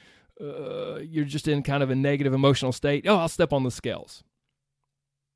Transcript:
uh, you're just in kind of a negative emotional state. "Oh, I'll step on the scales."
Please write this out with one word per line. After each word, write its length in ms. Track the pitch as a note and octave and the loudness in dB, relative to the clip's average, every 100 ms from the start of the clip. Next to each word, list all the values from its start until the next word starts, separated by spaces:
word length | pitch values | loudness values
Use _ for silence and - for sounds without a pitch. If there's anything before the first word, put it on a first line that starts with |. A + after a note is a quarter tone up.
| - - _ - | -20 -20 _ -16
uh, 540 | D3 C#3 C#3+ - G2+ D#3 | -12 -10 -10 -8 -8 -10
you're 280 | D#3+ D#3+ C#3+ | -6 -4 -2
just 220 | D3 D3+ | -2 0
in 160 | C#3+ | 0
kind 200 | C#3 C#3+ | 0 0
of 60 | C3+ | 2
a 60 | C3 | 0
negative 380 | C#3 C#3+ C#3 | 0 0 0
emotional 400 | C3+ C#3 C3+ C3 | 4 4 4 2
state. 320 | B2+ D3 C#3+ E3+ | -2 0 0 4
"Oh, 100 | G3+ | 4
I'll 120 | E3 | 2
step 240 | - E3+ | 0 0
on 100 | C#3+ | 2
the 80 | B2+ | 0
scales." 520 | - B2 G2 - - _ _ _ _ _ _ _ _ _ _ _ | -4 -6 -6 -10 -20 _ _ _ _ _ _ _ _ _ _ _